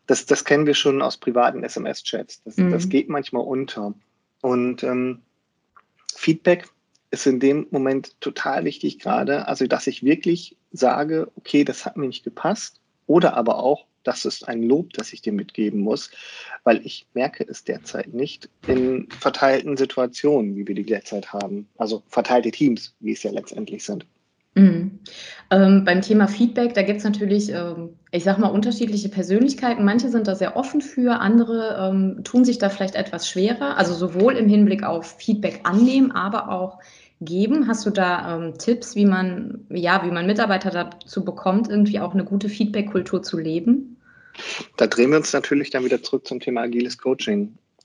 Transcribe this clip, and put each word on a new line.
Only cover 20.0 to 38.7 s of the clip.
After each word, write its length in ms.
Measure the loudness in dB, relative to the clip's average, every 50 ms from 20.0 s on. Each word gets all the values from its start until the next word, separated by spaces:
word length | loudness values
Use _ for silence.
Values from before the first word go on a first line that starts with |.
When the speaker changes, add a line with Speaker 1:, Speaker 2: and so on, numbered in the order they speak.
| -2 -2 -2 0 2 2 4 2 2 0 -4
Speaker 1:
wie 120 | -4 -6 -4
wir 80 | -4
die 100 | -4 -2
derzeit 480 | -2 -4 -4 -4 -6 -8 -8 -8 -8 -8
haben. 340 | -8 -8 -6 -8 -10 -10 -12 _ -6
Also 240 | -4 -4 -4 -6 -8 _
verteilte 420 | -2 -2 0 2 2 2 2 0
Teams, 460 | 0 0 2 2 2 0 -4 -10 _ _
wie 120 | -6 -6
es 100 | -6 -6
ja 100 | -6 -6
letztendlich 520 | -6 -8 -8 -10 -10 -12 -10 -10 -10 -10 -10
sind. 240 | -8 -8 -10 -10 _ _ _ _ _ _ _ _ _ 6
Speaker 2:
Mhm. 440 | 8 8 8 8 4 -2 -6 -8 -12 -18 -20 -20 -20 -20 -18 -20 -20 -4 0
Ähm, 340 | 4 4 6 8 6 6 6
beim 160 | 4 2 2
Thema 260 | 2 2 4 4 4 4
Feedback, 460 | 2 2 0 0 2 0 -2 0 0
da 80 | 0
gibt's 220 | 0 0 -2 -2 -2
natürlich, 460 | -2 -2 -2 0 0 0 0 0 -2
ähm, 460 | -4 -6 -6 -6 -8 -10 -12 -14 -16 _ _ _
ich 120 | -6 -2 0
sag 160 | 0 2 2
mal, 80 | 2 0
unterschiedliche 640 | 0 0 0 0 0 -2 -2 -2 -2 -4 -4 -4
Persönlichkeiten. 760 | -4 -4 -2 0 2 2 2 2 0 0 -2 -2 0 2 2
Manche 240 | 4 4 2 2 0
sind 180 | 0 0 0 0
da 80 | 0
sehr 200 | -2 -2 -2 -2 -2
offen 240 | -4 -2 -2 -4
für, 380 | -4 -2 -2 0 0 2 2 2
andere, 580 | 4 4 6 4 4 4 0 -2 -2 -4 -4 -2
ähm, 440 | -2 0 2 2 0 0 -2 -6 -6
tun 220 | 0 4 4 4
sich 120 | 4 4 2
da 120 | 0 0
vielleicht 260 | 0 -2 -4 -4 -4
etwas 340 | -4 -6 -4 -6 -8 -8 -6
schwerer. 480 | -2 0 0 0 0 -2 -4 -2 0 0
Also 160 | 0 0 0
sowohl 400 | -2 -2 -2 2 4 4 4 4
im 160 | 4 4 6
Hinblick 340 | 6 8 6 6 4 2 -2
auf 340 | -2 -4 -4 -6 -10 -16 -6
Feedback 440 | -2 -2 0 0 0 -4 -4 -4 -2
annehmen, 480 | 0 4 6 6 6 6 4 4 4
aber 400 | 2 0 -2 -2 -4 -4 -4 -4
auch 280 | -6 -6 -6 -6 -10 -14 -20 -20 -20 -20 -20 _ _ -14
geben. 460 | -10 -4 0 0 2 2 2 2 2 2
Hast 180 | 0 -2 -2
du 40 | -2
da, 480 | 0 2 2 2 0 -2 -4 -6 -6 -6
ähm, 200 | -6 -8 -10 -4
Tipps, 380 | -2 -2